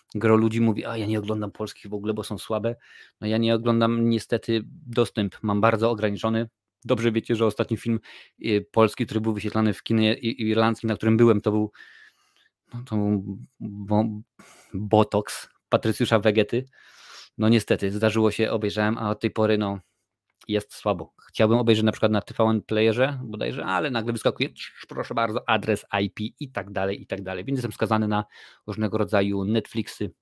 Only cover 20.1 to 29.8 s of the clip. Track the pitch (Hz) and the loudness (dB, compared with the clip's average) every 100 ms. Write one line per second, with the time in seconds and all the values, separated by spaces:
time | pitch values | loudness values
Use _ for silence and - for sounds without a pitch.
20.1 | _ _ _ - 104 - - 107 92 - | _ _ _ -4 -4 -4 -4 -2 -2 -4
21.1 | _ - - 110 117 117 110 110 - 110 | _ -12 0 2 4 4 4 2 0 0
22.1 | 107 - - 110 110 - 107 110 110 135 | 0 -2 0 2 2 0 0 2 2 -2
23.1 | 139 127 107 117 131 - 185 156 123 113 | -2 -10 -6 -6 -6 -4 -2 -2 -2 -4
24.1 | 117 127 - 135 - - - - 131 127 | -2 -2 -2 -4 -6 -18 -18 -14 -10 -6
25.1 | 123 113 110 - 113 107 104 - 101 101 | -4 -2 -4 -2 0 0 -2 -2 -4 -4
26.1 | - 107 - 139 131 98 95 95 98 - | -4 -10 -10 -10 -10 -8 -4 -4 -6 -8
27.1 | 98 92 92 110 135 117 - 107 110 107 | -10 -8 -8 -6 -6 -6 -4 0 0 2
28.1 | 104 107 - - - - 104 107 104 98 | -2 -4 -12 -20 -18 -12 -6 -4 -2 0
29.1 | 104 101 101 98 113 107 113 | 0 0 -2 -2 -2 -2 -6